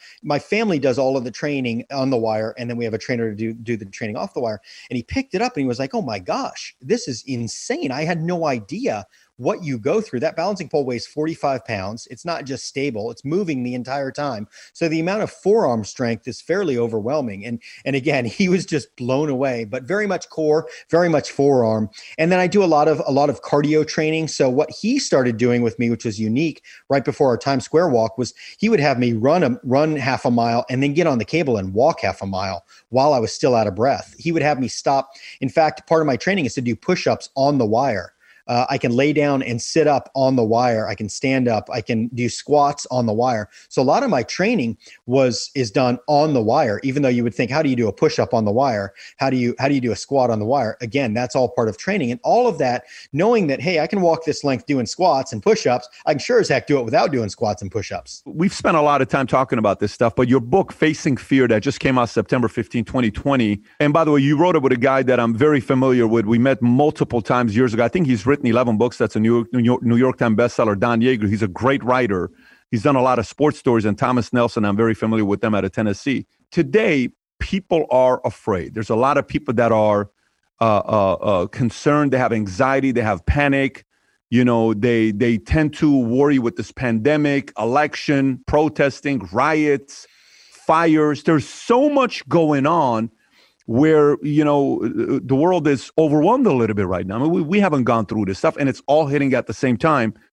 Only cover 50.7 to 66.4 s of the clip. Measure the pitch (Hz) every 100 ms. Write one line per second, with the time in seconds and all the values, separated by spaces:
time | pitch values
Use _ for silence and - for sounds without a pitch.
50.7 | - 117 139 123 110 123 139 120 - 113
51.7 | - - 202 120 123 147 220 247 151 131
52.7 | 123 - - - 139 208 233 160 131 151
53.7 | 165 156 208 175 160 151 - 143 127 -
54.7 | 135 110 - 180 139 - 110 196 214 135
55.7 | 123 - - - 147 - 240 160 135 -
56.7 | 139 117 151 202 131 104 - 107 101 95
57.7 | 110 - 92 - - - 151 190 - 220
58.7 | 165 147 143 131 143 131 135 131 123 107
59.7 | 95 104 - 117 - 123 131 117 190 -
60.7 | - 156 143 160 120 - 135 123 107 139
61.7 | - 139 127 120 - 101 131 117 - 110
62.7 | 123 107 131 113 - 143 135 107 104 -
63.7 | - 147 160 156 147 139 147 180 160 131
64.7 | 123 135 135 127 123 117 110 151 143 -
65.7 | 131 131 127 113 117 107 117